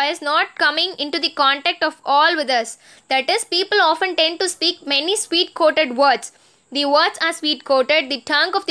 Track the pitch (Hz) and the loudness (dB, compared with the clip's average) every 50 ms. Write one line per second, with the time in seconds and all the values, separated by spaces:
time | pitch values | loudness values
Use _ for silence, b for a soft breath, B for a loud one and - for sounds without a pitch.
0 | 285 294 339 - 302 294 302 330 392 - - - 330 294 302 320 349 381 - - | -2 -2 -4 -4 -4 -2 0 0 0 -2 -2 0 0 0 2 0 -2 -4 -4 -6
1 | 285 294 311 330 311 320 - - 277 269 277 285 269 339 349 - 330 311 311 - | -6 -6 -4 -4 -4 -4 -2 0 2 2 2 0 -2 -4 -2 -2 -2 -4 -4 -4
2 | - - 277 285 311 339 349 311 285 240 254 233 226 - - B B B B B | -2 2 4 4 4 4 2 0 -2 0 0 -2 -2 -4 -8 B B B B B
3 | B - 269 262 262 330 381 453 - - 349 349 381 - 415 415 359 311 320 - | B -4 -2 -2 0 0 -2 -2 -2 -2 -4 -4 -2 0 2 2 4 2 2 0
4 | 381 370 339 339 320 320 339 330 381 349 - - 320 349 359 - - 285 285 277 | -2 -2 0 0 0 0 0 -2 -4 -4 -4 -4 -4 -4 -4 -4 -4 -4 -2 -2
5 | 302 349 415 415 - - 330 339 359 - - - 339 311 311 311 311 254 240 247 | -2 -2 -2 -4 -4 -2 -2 -2 -2 -2 -2 0 2 2 2 2 0 0 0 2
6 | 285 277 - 214 - - b b b b b b b _ 247 285 285 277 285 302 | 2 2 2 2 -2 -10 b b b b b b b _ -4 -2 0 2 4 4
7 | 339 403 - - 330 330 330 - 311 302 302 247 - - 269 262 254 269 302 320 | 4 2 0 -2 -4 -4 -4 -4 -4 -4 -4 -4 -2 0 2 2 2 2 2 0
8 | 285 254 277 233 - - 302 285 320 370 349 392 - - | 0 -2 -6 -8 -4 -2 0 0 0 0 -2 -4 -4 -4